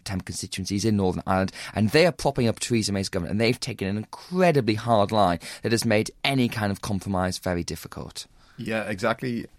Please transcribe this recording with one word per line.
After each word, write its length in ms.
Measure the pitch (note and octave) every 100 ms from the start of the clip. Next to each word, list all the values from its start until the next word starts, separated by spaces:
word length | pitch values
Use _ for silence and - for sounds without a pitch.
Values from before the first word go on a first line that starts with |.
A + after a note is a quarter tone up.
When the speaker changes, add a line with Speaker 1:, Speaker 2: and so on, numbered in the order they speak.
Speaker 1:
ten 160 | - F#2+
constituencies 640 | - F2 F#2+ - F#2 G2+
in 140 | A2 G#2
Northern 240 | F#2+ E2+ -
Ireland, 260 | F#2+ F#2 - -
and 160 | G2 G#2
they 140 | D3+
are 80 | F3
propping 340 | - C#3+ C3+ A#2
up 140 | -
Theresa 320 | - A#2 G2+
May's 160 | G2 F#2+
government, 220 | F#2+ E2+
and 100 | G#2
they've 180 | A2+ -
taken 300 | - G#2+ F#2+
an 80 | G#2
incredibly 800 | A2 - - F3+ F3+ C#3+ A2+
hard 360 | G#2+ A#2 A2 G2+
line 280 | A2 F#2 E2+ - -
that 100 | A2
has 140 | A2+ A#2
made 240 | G#2+ - -
any 260 | C#3 C#3 A#2+
kind 200 | A2+ G#2
of 120 | G2
compromise 560 | - G2 G2+ F#2+ F#2 F#2
very 260 | F#2 F2
difficult. 640 | D#2+ E2 - - C#2 - - _ - -
Speaker 2:
Yeah, 220 | A2 A2
exactly. 640 | G#2 G2+ A2 A#2 B2+ A#2 -